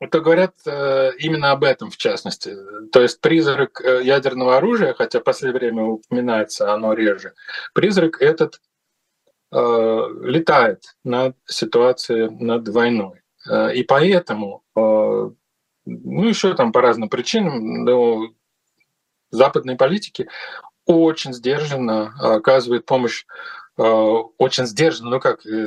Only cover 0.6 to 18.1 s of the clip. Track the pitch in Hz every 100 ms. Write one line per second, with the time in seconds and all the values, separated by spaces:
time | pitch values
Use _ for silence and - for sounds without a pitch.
0.6 | 156 143 139 135 131 127 156 156 143 139
1.6 | 139 127 101 - - 98 98 - - 101
2.6 | 98 104 - 131 123 - - 165 147 131
3.6 | 131 - 127 127 127 139 127 127 127 127
4.6 | 202 233 156 120 113 123 135 131 131 123
5.6 | 123 113 110 110 _ 123 123 113 107 -
6.6 | 101 104 110 110 107 98 95 - - -
7.6 | - - 190 190 165 - 147 160 151 -
8.6 | _ _ _ _ _ _ _ _ _ 127
9.6 | 120 117 113 113 101 104 123 151 165 147
10.6 | 120 95 - _ 127 123 131 131 - -
11.6 | 110 120 123 127 - 113 113 110 117 117
12.6 | 110 110 117 117 95 - _ _ - -
13.6 | 110 127 123 139 165 185 - 107 101 -
14.6 | _ - 110 110 107 107 107 113 _ _
15.6 | _ _ - 120 123 147 220 208 190 175
16.6 | 120 123 123 117 107 - - 226 185 123
17.6 | 110 117 120 123 120